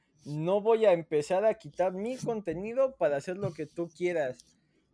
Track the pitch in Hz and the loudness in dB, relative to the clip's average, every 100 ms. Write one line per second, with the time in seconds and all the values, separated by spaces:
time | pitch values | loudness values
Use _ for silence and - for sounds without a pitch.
0 | _ _ 139 151 165 202 214 226 214 170 | _ _ -10 -4 0 2 4 4 6 4
1 | 156 151 147 180 220 214 147 - 185 185 | 2 -2 2 2 2 0 -4 -2 -2 -2
2 | 220 254 - 220 190 160 208 247 269 262 | -6 -6 -6 -4 -4 -6 -4 0 -2 0
3 | 160 139 190 185 196 156 151 - 170 - | 0 0 -4 -6 -6 -6 -10 -8 -8 -4
4 | 175 165 135 - _ _ _ _ _ | -2 0 -2 -6 _ _ _ _ _